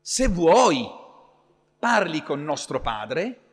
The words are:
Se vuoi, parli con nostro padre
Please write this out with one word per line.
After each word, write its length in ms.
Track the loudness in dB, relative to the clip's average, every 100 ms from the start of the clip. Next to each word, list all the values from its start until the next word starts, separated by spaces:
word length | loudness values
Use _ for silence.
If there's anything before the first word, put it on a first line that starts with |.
Se 260 | -6 -2 0
vuoi, 600 | 2 6 6 6 2 -4 -12 -20 -20 _ _ _ _ _ _
parli 460 | 0 0 0 -4
con 200 | -4 -6
nostro 380 | -4 -8 -6 -6
padre 580 | -6 -6 -6 -6 -6 -10 _